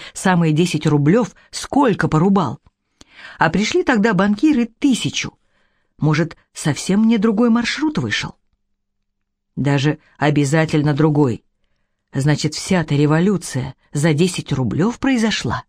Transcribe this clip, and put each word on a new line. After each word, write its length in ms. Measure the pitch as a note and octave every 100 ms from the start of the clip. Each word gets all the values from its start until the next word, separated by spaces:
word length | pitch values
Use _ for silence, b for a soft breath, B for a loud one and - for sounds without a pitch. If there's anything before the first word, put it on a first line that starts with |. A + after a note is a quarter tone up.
| B
самые 400 | - F#3+ F3+ D#3+
десять 320 | D3+ F3 D3+ D#3
рублёв 500 | D3 C#3+ A3 A3 _ b
сколько 580 | - - C4+ C4+ F#3 D#3+
порубал. 520 | D#3 F#3+ G3 C#3+ C#3 _ _ _ _ B B B B
А 120 | D#3+
пришли 340 | F3+ G#3+ F4
тогда 300 | F4 A#3 A3+
банкиры 520 | F#3 G3+ G#3 D#4 A#3+ A#3
тысячу. 680 | - C#4+ A3+ C3 - - _ _ _ _ _ _ -
Может, 400 | D3 D3+ E3+ - _
совсем 480 | - D#3+ C3 - G3+
мне 140 | A3 A#3
другой 320 | A3+ G#3 A#3+
маршрут 480 | A#3 A#3+ B3+ D#4 D4+
вышел? 380 | A2+ - - - _ _ _ _ _ _ _ _ _ _ _ -
Даже 440 | C#3 C#3+ D3 D3+ b b
обязательно 760 | D3 D3 C#3 D#3+ D#3 D#3 D3
другой. 500 | C#3 D#3 D3 C3+ G#2 _ _ _ _ _ _ _
Значит, 420 | C3+ C#3+ D3 D3+ -
вся 280 | - F#3
та 120 | D#3 C#3+
революция 800 | D3 D#3 F#3 F3+ - C3 C#3 - _
за 200 | C#3+ E3
десять 380 | D3 F#3 - -
рублёв 480 | C3 A#2+ B2+ G#3 A#3+
произошла? 640 | C4+ B3+ A3 - B2 -